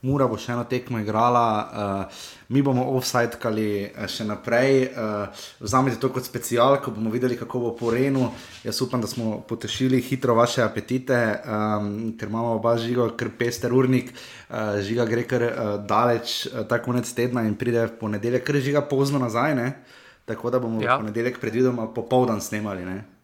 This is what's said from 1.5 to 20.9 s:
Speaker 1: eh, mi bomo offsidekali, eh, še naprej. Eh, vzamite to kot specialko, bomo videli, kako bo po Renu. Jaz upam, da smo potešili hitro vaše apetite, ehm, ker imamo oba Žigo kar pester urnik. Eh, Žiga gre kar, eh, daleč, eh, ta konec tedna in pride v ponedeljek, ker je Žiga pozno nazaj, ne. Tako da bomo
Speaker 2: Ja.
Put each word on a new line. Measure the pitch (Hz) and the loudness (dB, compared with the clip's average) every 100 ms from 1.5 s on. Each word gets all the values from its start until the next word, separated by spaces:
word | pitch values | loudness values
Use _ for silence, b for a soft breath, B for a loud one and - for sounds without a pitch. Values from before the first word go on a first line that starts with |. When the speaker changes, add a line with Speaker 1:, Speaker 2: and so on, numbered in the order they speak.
| 107 104 - 101 98 | 2 -2 -4 -2 -2
Speaker 1:
eh, | 95 B B B B | -4 B B B B
mi | 131 | 2
bomo | 139 127 131 | 4 2 2
offsidekali, | 131 127 120 120 - 117 110 107 101 101 | 0 0 0 0 -2 -2 0 0 -2 -4
eh, | - 104 | -8 -8
še | - | -6
naprej. | 110 104 - 117 131 135 | -6 -6 0 2 6 4
Eh, | 127 - 110 104 101 B B B | 2 -2 -4 -4 -6 B B B
vzamite | 110 127 135 117 | 0 2 2 2
to | 131 | -2
kot | 127 | -2
specialko, | 123 120 - 117 123 139 139 | -6 -8 -2 4 4 4 0
bomo | 104 110 | -4 -2
videli, | 117 127 120 | 0 0 -2
kako | 110 127 | -4 -4
bo | 120 | -4
po | 117 117 | -2 0
Renu. | 117 139 135 127 - B B | 2 2 2 0 -2 B B
Jaz | - 107 | -8 -4
upam, | 123 123 | -2 -2
da | 107 | -2
smo | - 110 104 | -4 -4 -4
potešili | - 113 107 - 131 127 | -6 -8 -6 -2 2 2
hitro | 123 127 127 | 0 -2 2
vaše | 117 117 - | 4 4 4
apetite, | 110 107 - 127 127 123 117 123 | 0 -2 -4 -4 0 2 2 -2
ehm, | - 107 107 104 104 104 113 | -4 -2 0 0 -2 -4 -6
ker | 110 104 | -6 -6
imamo | 110 117 | -4 -2
oba | 113 113 | 0 2
Žigo | 117 117 123 117 | 2 2 0 0
kar | - 117 | 0 -6
pester | - 120 117 120 | -2 -2 0 2
urnik. | 123 127 127 123 - B B B | 4 4 2 0 -14 B B B
Eh, | 120 107 104 | -4 -2 0
Žiga | 98 113 117 | 0 0 0
gre | 117 | 0
kar, | 117 127 | 0 0
eh, | 117 113 107 104 | 0 0 -2 -4
daleč, | 101 107 120 117 - - - | 0 2 4 2 -2 -6 -6
eh, | 123 | -6
ta | 104 117 | -2 -2
konec | 120 123 113 | 0 -2 -2
tedna | - 123 123 | -2 0 0
in | 110 | 0
pride | 104 120 117 113 | 0 0 2 0
v | |
ponedeljek, | 113 110 104 113 127 | -2 -6 -2 0 0
ker | 127 143 | 0 0
je | |
Žiga | 131 143 | 2 0
pozno | 143 135 139 143 | 2 2 2 2
nazaj, | 123 110 139 | 0 0 2
ne. | 139 120 139 B B B B | 2 -2 -4 B B B B
Tako | - 110 120 | -10 -6 0
da | 127 | 0
bomo | 117 113 | 0 -2
Speaker 2:
Ja. | 117 | 2